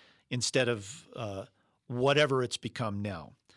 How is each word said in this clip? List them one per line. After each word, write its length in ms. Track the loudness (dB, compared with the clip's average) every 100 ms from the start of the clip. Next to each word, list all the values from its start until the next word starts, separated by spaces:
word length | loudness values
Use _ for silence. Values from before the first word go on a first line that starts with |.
| -20 _ -8
instead 400 | -4 0 2 2
of, 380 | 0 -4 -14 -14
uh, 300 | -10 -8 -8 -10 _ _ _ -8
whatever 560 | 0 4 6 6 4
it's 140 | 0 -4
become 440 | -8 -6 -4 -4
now. 320 | -6 -8 -12 -20 _